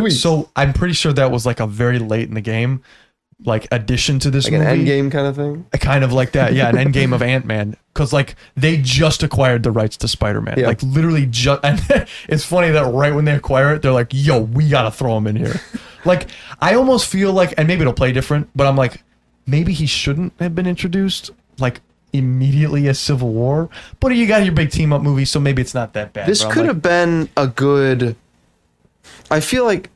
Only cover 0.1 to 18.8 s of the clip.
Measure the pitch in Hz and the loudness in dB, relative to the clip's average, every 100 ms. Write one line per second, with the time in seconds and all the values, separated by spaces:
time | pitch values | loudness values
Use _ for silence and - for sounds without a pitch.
0.1 | 123 170 156 - - 143 135 180 165 160 | 2 2 0 -2 -2 0 0 0 0 0
1.1 | 143 131 123 120 117 107 104 120 123 110 | 0 0 0 -2 -2 -4 -2 0 0 -2
2.1 | 113 110 110 104 110 120 131 - - _ | -4 -4 -6 -4 -2 -2 -4 -8 -20 _
3.1 | _ _ _ - 110 - 120 104 123 - | _ _ _ -4 -2 -2 -4 -2 -2 0
4.1 | 135 147 135 - 151 156 - 131 139 139 | 0 0 0 0 0 2 2 2 0 0
5.1 | 143 139 139 147 151 - 127 - 135 127 | -2 -2 -4 -6 -8 -6 -2 0 2 2
6.1 | 131 127 139 123 131 123 123 139 135 135 | 0 0 0 2 2 2 2 2 2 0
7.1 | 123 123 131 117 107 104 107 _ - 147 | 0 0 -2 -2 -4 -4 -8 _ -4 0
8.1 | - 135 - - - 156 165 127 127 160 | 0 -2 -8 -12 -2 0 2 0 2 2
9.1 | - 156 - 131 120 120 113 110 - 113 | 0 -2 2 2 2 0 0 -2 -2 -6
10.1 | - 104 104 107 117 120 117 135 139 165 | -2 -2 -2 -4 -2 0 0 0 0 2
11.1 | 160 131 117 135 143 143 202 - 277 - | 0 0 0 0 0 0 0 2 0 -2
12.1 | - - 156 - 180 170 156 131 123 147 | -10 -4 -4 0 0 2 2 2 2 0
13.1 | 147 151 139 - 135 143 151 139 127 120 | 2 2 0 0 2 2 2 2 0 0
14.1 | 131 143 127 110 123 151 139 110 - 131 | 0 2 2 0 0 2 2 0 -2 -2
15.1 | 110 107 107 117 - - 226 - - 170 | -2 -2 -2 -2 -6 -10 -16 -16 -4 0
16.1 | 180 - - - - 165 226 262 254 - | 0 -2 -16 -20 -2 2 4 4 2 0
17.1 | 190 196 190 175 - 156 180 139 - 127 | 0 2 2 2 2 0 2 0 2 0
18.1 | 131 - 147 147 - 139 135 | 0 0 -2 -2 0 2 2